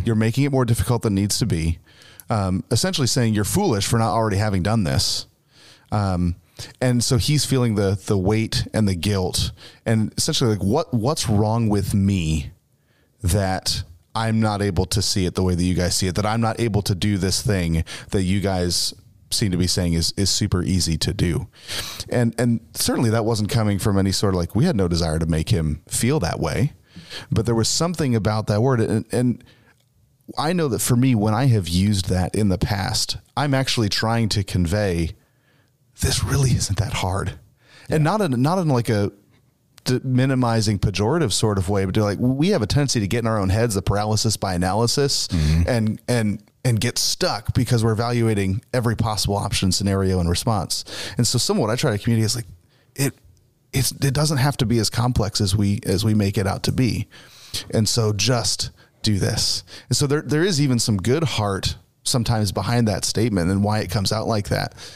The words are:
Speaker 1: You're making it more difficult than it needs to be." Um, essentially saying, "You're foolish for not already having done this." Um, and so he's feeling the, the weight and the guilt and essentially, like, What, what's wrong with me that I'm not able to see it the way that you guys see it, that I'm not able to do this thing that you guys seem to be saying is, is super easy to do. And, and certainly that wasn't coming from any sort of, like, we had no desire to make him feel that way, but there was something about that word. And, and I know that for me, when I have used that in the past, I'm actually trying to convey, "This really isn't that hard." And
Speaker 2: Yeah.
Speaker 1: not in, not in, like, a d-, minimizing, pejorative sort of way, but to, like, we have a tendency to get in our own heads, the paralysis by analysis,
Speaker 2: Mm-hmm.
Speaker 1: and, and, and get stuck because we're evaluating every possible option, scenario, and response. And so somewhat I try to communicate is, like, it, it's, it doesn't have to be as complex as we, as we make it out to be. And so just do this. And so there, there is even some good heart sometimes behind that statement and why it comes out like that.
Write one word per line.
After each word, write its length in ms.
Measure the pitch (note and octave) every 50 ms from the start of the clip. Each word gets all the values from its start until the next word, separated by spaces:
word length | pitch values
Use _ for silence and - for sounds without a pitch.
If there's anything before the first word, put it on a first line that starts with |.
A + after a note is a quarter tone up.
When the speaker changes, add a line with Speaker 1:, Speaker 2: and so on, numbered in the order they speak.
| F2
Speaker 1:
You're 100 | A#2 A2+
making 280 | G#2+ A2 A2+ - C3+ C#3
it 80 | C#3+
more 120 | D3 C3 B2+
difficult 380 | A2+ A#2 - - - A#2+ G#2+
than 160 | - A2+ G2 F#2+
it 20 |
needs 160 | G2+ G#2 - -
to 60 | A#2+
be." 320 | G#2+ F2+ D#2+ D#2+ E2 E2 - - - - - - - - - - -
Um, 320 | B2 G#2 G2 F#2 F#2 F#2+ - -
essentially 380 | A#2 A2+ - F#3+ F#3 - C3+ -
saying, 260 | - C3+ A#2+ A2+ G#2+
"You're 100 | G#2 G#2+
foolish 400 | - - F3+ G#3 F3+ B2+ B2 G#2+
for 120 | - A#2+ A2+
not 140 | A2+ G#2+
already 240 | F2 A2+ A2 G#2+ G2
having 260 | G2 A2 G#2+ G2 F#2
done 220 | D#2+ G2+ A2+ A2+ F#2+
this." 420 | D2+ C2+ - - - - - - - _ _ _ _ _ - - - - - _ _
Um, 460 | G#2+ G#2+ G2+ F#2+ F#2 F2 F2+ F2 F2+ - _ _ _ - - - - _
and 240 | C3 B2+ B2 A#2+ A2
so 140 | - - -
he's 260 | - - D3+ D3 -
feeling 300 | - C3+ C3 B2 A#2 G#2+
the, 260 | G2+ G2+ F#2+ G2+ G2+ -
the 100 | - G#2+
weight 500 | G2 F2+ G2 G#2+ A2 A2+ - - - - -
and 160 | - A2 A2 G2
the 60 | F#2
guilt 560 | E2+ D#2 G2+ G#2 F#2+ F#2 F2+ - - - - - - - - - - _
and 260 | - A2+ A2 G#2+ - -
essentially, 320 | - - - D#3 - C#3 A2+ G#2+
like, 80 | F#2 G2
What, 280 | G2 A2+ D#3 - - B2
what's 340 | A2+ G#2 C3+ D#3+ - - -
wrong 400 | G#2+ G2+ G#2+ G#2+ A2 A#2 A2+ G#2+
with 240 | G#2 G2+ F#2 -
me 600 | - G2+ G2 G2 G2 F#2 E2 D#2 D#2 D2+ C2+ - - _ _ _ _ _ _ _ _ _ _ _ _ _
that 600 | - F2+ D#2+ G2+ F#2+ F#2+ F#2 F2 - - - - - - - - _ _ _
I'm 260 | A2 A2+ A2+ A2 A2+
not 220 | A2 G#2+ G#2 G2
able 240 | G#2 G2+ F2 F#2 F#2
to 160 | - - G#2+
see 240 | F#2 - - G2+ F2+
it 80 | E2+ -
the 80 | -
way 120 | F#2 F#2 F2+
that 80 | E2+
you 120 | F2+ F2+ F2+
guys 200 | E2 D#2 D#2 -
see 120 | - G2+
it, 80 | F#2 E2
that 100 | G#2+ G2+
I'm 160 | G#2+ A2 A#2
not 180 | A#2 A2+ - -
able 220 | A#2 A#2 F#2+ G2+
to 120 | F#2+ - G2+
do 240 | E2+ G2 G#2 G2+ F#2
this 240 | F2+ F#2+ - -
thing 420 | - G#2+ G#2 F#2+ F2 E2 E2 D#2+ E2 - - - - -
that 120 | - G2+
you 180 | F#2+ F2+ G2 G2+
guys 540 | F2+ G2 F#2+ F2+ F2 F2 E2+ - - - - - - - _ _ - _
seem 200 | - - A#2 G2
to 60 | F2+ E2+
be 80 | F2+
saying 280 | F2 - G2+ F2+ E2+ E2
is, 180 | E2 D#2+ - -
is 140 | - G2+ -
super 320 | - - G#2+ G2+ - F2+
easy 340 | E2+ C#2 F#2+ F#2 D#2+ E2+ D#2+ D2+
to 140 | - -
do. 360 | - G2+ - F2+ D2+ C#2 - - - - - - - - - - - - - -
And, 260 | - B2 A#2+ A#2 - -
and 220 | B2 A#2+ A#2 A2+ - - -
certainly 360 | - - - B3+ G#3+ C3+ A2+
that 140 | A2 A#2 G#2+
wasn't 260 | A2+ A#2 G#2 G#2+ G2
coming 280 | - A#2+ G#2+ G#2+ G2+ F#2
from 200 | - A2+ G2 G2
any 140 | F#2+ G2
sort 220 | F2+ - G#2+ G2+ F#2
of, 40 | F2+
like, 160 | F2 - -
we 100 | A#2 D3
had 120 | F#3+ D#3
no 120 | G2 F#2+ F2
desire 300 | F2 E2 E2+ E2 D#2 D#2+
to 80 | E2
make 220 | D#2+ D#2+ D#2 D#2+ -
him 340 | G2 E2+ D#2 D#2 D2 - - -
feel 320 | - - A2 A#2 D3+ D#3
that 180 | F3 D#3 - -
way, 340 | - E2+ - - B2 D#3 - - _ _ _ - - - - - - -
but 140 | - - G#2+
there 80 | A#2 A#2
was 140 | A2+ A2 -
something 460 | - - E3 F3 F3+ - D#3 C3 A#2
about 320 | A2+ F#2 A2+ G#2+ A2 G2+
that 160 | - G#2 G#2
word. 180 | A#2+ C3+ C3 A2+
And, 240 | G#2+ - G#2 A2 - -
and 320 | - A#2 B2 B2 A2+ - - - - _ _ _ _ _ _ _ _ _ _ _ _ _ _ - - -
I 140 | C3+ D#3+
know 160 | F#3 F3 D#3+ C3+
that 120 | G#2+ -
for 160 | - - B2+
me, 180 | A#2+ C3 C3+ B2
when 200 | G#2+ G2+ G#2+ G#2+
I 120 | A2+ C#3
have 220 | C3+ A2+ G#2 E2+ E2
used 400 | E2+ F2+ F#2+ G#2 G#2 F#2+ F2+ F#2+
that 260 | F#2 F2+ F2+ - -
in 140 | G2 G#2+ G2
the 100 | F#2 -
past, 580 | - - G#2 G2 F#2 F#2+ G#2+ - - - - - - _ _
I'm 180 | B2 C#3+ D3 C3+
actually 340 | C3 C3 - - B2 A2 G2
trying 400 | - - A#2 A2+ A2+ A#2 A2+ G2
to 120 | - G2+ F#2+
convey, 640 | - - F#2 F2+ D#2 G2 G#2+ G#2 G2 F2 E2+ E2+ D#2 - - _ _ _ _ _ _ _ _ _ _ _ _ _ _ _ -
"This 220 | - - - - -
really 260 | - C#3 C#3+ C3+ B2+
isn't 280 | A2 G2+ - - G2 -
that 160 | F#2 - -
hard." 440 | - - F#2 F#2 F#2 F2 F#2+ - - - _ _ _ _ _ - - - -
And 160 | - D#3+ C#3+
Speaker 2:
Yeah. 60 | D#3 G3
Speaker 1:
not 40 | A3
in, 220 | G3+ D#3+ B2+ A#2
not 160 | C3 D3+ F3+ G3
in, 100 | F3 D3+
like, 200 | C3+ A#2+ A2 -
a 240 | A2+ G#2 G2+ F#2 - - _ _ _ _ _ _ _ _ _ _ _ - _
d-, 160 | - B2+ B2
minimizing, 760 | - C3+ B2+ B2 C3 C#3 C3+ C3 B2 A#2 A2+ A2+ G2+ G#2+ G#2 F#2
pejorative 520 | - A2+ F#2 F2 G#2 A2 D3+ F3 D#3 G#2+
sort 260 | - - - A2 G2+ F#2+
of 100 | F2+ G2+
way, 160 | G#2 G2 F#2+
but 100 | F#2 F2+
to, 80 | G#2+
like, 160 | G#2+ G2+ G2 E2
we 280 | A2+ B2+ C3 C3+ D#3 G3
have 140 | G#3+ D#3+
a 40 | G#2
tendency 320 | F#2+ - C#3 D3 C3 - A#2+
to 60 | G2+ F2
get 120 | A#2 A#2+
in 60 | A2+
our 120 | A2+ A2 G#2+
own 120 | F#2+ F#2
heads, 240 | F#2+ A2+ A#2 A#2+ G2
the 60 | G2
paralysis 540 | - - A2 G#2 G#2 G#2+ G#2+ G#2 - A2+ -
by 180 | - G#2+ F#2+ F2+
analysis, 720 | F2 F2+ F#2 F#2 A2 A#2+ A2+ - D3 C#3 C#3 - - - -
Speaker 2:
Mm-hmm. 340 | F#2+ E2 D2+ D2+ D#2 E2 F2 G#2
Speaker 1:
and, 320 | B2 A#2 G#2+ G#2+ G2 - - -
and, 340 | B2 A#2+ A2 G#2 G2 - - _ _ _ -
and 160 | B2+ A#2 G#2
get 180 | - B2 - -
stuck 560 | - - - - F#3 E3 B2 G#2 - - -
because 300 | - B2 - B2+ A2+ G#2+
we're 80 | A#2
evaluating 680 | A2 G2+ A#2+ A#2+ B2 A#2+ A2+ A2 A2 G2+ G2 F#2+ F#2+ - - _ -
every 220 | B2+ G#2+ A#2+ A2
possible 400 | - - A2 G#2+ G2 - G2 G2+
option, 340 | G2 G2+ G#2 - - - F#2+
scenario, 480 | F2 - G2 G2+ G2 G2 F#2+ F#2+ F#2+ F2+
and 100 | F2 E2+
response. 560 | E2+ - - A#2 A2 G2 D#2 - - - - - - - - - -
And 80 | - B2
so 140 | - - A#2+
somewhat 320 | - - G3+ G3+ B2 G#2
I 60 | A2+
try 160 | C3 - C3+ G#2+
to 20 | G#2
communicate 240 | - A#2+ A#2 A2 A2
is, 80 | G2+ -
like, 120 | A#2+ - - - - _ _ _ _ _ _ _
it, 180 | - C#3 C3+ - _ _ - _ _ _ _ _ _ _ _
it's, 200 | - C3+ B2+ -
it 200 | - - C#3 C#3
doesn't 260 | B2 C#3+ D#3 D3+ E3 C3
have 180 | B2+ D3 C3+
to 100 | - C3
be 140 | G#2 A#2+ A#2
as 100 | G#2 -
complex 500 | - - A#2 B2+ B2 - G#2+ - - -
as 140 | G#2+ F#2+ G2
we, 240 | G#2+ G2+ G2 G2+ - -
as 180 | - G2 F#2+ G#2
we 100 | A2 A2
make 220 | G#2+ G2 G2 G#2
it 120 | A2+ F#2+ F#2+
out 160 | F#2+ - -
to 80 | -
be. 340 | - - C3 G#2+ - - - - - - - - - - - - - - - -
And 180 | - A2+ G#2+ -
so 240 | - A#2+ A2+ G#2+
just 580 | G2+ G2 G2+ A#2+ C3 A#2 G#2+ - - - - - - _ - _ _ _
do 180 | - A2 G#2 F#2
this. 420 | - - - - - - - - - - - - - -
And 80 | C3
so 120 | - D3 C3+
there, 140 | D3 D#3
there 200 | D#3 B2+ D3 D3+
is 180 | E3+ G#3 F3+ C3+
even 200 | D3 C3+ B2+ A2+
some 160 | - B2 G#2+
good 260 | F#2+ F2+ A#2 B2+ D#3
heart 540 | D#3+ A#2+ - - G#2+ G2+ G2 F#2+ - - - - - _ _ _
sometimes 480 | _ - - B2 A2 - A#2+ A2 G#2+ F#2+
behind 360 | - G2+ F#2+ G2+ A#2+ A#2+ A#2 G#2
that 160 | G2 - -
statement 460 | - - G2+ A2+ B2 G2+ F2+ E2+ F2
and 120 | G2 G2
why 160 | G2+ G#2 G#2+ G#2+
it 100 | - F#2+
comes 200 | - G#2 F#2+ -
out 160 | G#2+ A2 -
like 220 | F#2+ A2+ G#2+ F#2+ -
that. 260 | G#2+ G2 - - - - - - -